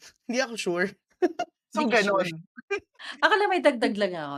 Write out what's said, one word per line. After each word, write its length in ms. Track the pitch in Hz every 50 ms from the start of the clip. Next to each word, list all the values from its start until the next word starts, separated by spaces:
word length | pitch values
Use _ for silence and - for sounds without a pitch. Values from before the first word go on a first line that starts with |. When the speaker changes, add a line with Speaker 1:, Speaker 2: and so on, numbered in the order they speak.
| - -
Speaker 1:
<laughs> 160 | - _ _
Hindi 120 | - 233 254
ako 160 | 269 233 233
sure. 300 | 202 - 190 170 175 185 196 - - _ _ _ _
<laughs> 300 | 370 339 - - 349 - _ _ _ _ -
So, 80 | 311
Speaker 2:
Hindi 80 | 302 226
ka 160 | 233 220 196
sure. 160 | 208 196 190
Speaker 1:
ganon. 240 | 175 170 160 160 - _ _ 240 - -
<laughs> 560 | 403 403 - _ _ - - - - - 294
Speaker 2:
Ako 80 | 330 427
lang, 160 | - 415 381
may 80 | 370 302
dagdag 380 | 254 294 277 226 240 226 208
lang 160 | 202 208 185 180
ako, 240 | 165 151 143 143